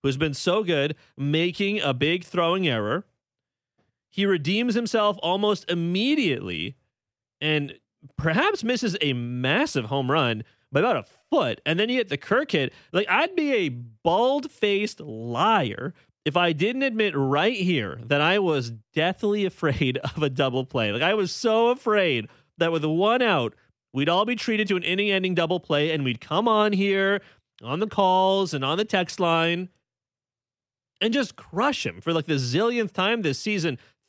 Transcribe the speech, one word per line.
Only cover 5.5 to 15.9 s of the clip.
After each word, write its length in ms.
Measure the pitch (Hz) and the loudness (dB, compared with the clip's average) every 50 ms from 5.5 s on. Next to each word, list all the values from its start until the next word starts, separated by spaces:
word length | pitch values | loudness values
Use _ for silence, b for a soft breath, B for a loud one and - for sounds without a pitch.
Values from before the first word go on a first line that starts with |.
| 208 196 - - | 0 0 -2 -4
immediately 1080 | 175 175 165 170 175 185 220 262 294 311 262 180 135 - - 92 87 78 82 98 135 _ _ _ _ _ _ _ _ _ _ _ _ - | -2 -2 0 0 0 0 0 2 2 2 2 0 0 -2 -4 -6 -6 -6 -6 -6 -8 _ _ _ _ _ _ _ _ _ _ _ _ -8
and 340 | - 151 156 151 143 139 - - _ _ _ _ - 139 _ | -4 -2 -2 -2 -2 -4 -10 -16 _ _ _ _ -20 -18 _
perhaps 460 | - 139 160 160 202 302 403 427 370 - | -4 -2 0 2 2 2 0 0 -2 -2
misses 340 | 220 254 233 - 214 170 - | -2 -2 0 -2 -2 -2 -2
a 140 | 156 147 131 | -2 -2 -2
massive 720 | 120 120 120 123 123 123 131 147 214 285 302 - 139 117 | -2 -4 -6 -6 -4 -2 0 0 0 0 0 -2 -4 -4
home 220 | 107 139 139 135 127 | -2 -2 -2 0 2
run 360 | 135 160 143 120 113 107 - b b b b b | 2 2 2 2 0 -2 -6 b b b b b
by 80 | - 135 | 0 0
about 180 | 175 240 220 | 2 2 0
a 80 | 135 104 - _ _ _ - | 0 -4 -8 _ _ _ -2
foot, 320 | - 320 208 127 110 - - | 0 0 2 0 -2 -4 -2
and 140 | - 160 170 | -2 0 0
then 80 | 208 226 | 0 0
you 100 | 247 262 | 0 -2
get 100 | 233 - | -2 -2
the 80 | 147 | -4
Kirk 360 | 139 - - 202 240 302 - - | -6 -2 0 0 0 0 0 0
hit. 200 | 160 139 127 B B B B B | 0 0 -2 B B B B B
Like, 160 | 175 202 - | -2 0 2
I'd 240 | 180 226 311 359 381 | 2 2 2 2 0
be 180 | 349 311 294 277 | 0 0 2 2
a 160 | 226 185 151 | 0 0 0
bald-faced 1300 | 123 120 120 117 110 _ - 165 165 190 233 254 269 294 262 311 - - - 208 202 196 208 - - - | -4 -6 -12 -14 -10 _ 0 2 4 4 4 4 2 0 -2 -6 -8 -2 -2 0 0 0 -2 -4 -6 -8
liar 920 | - 151 113 - 113 120 120 117 165 214 226 208 151 117 101 - 123 143 | -12 -12 -10 -10 -8 -4 -2 0 2 4 4 4 2 0 -4 -6 -8 -10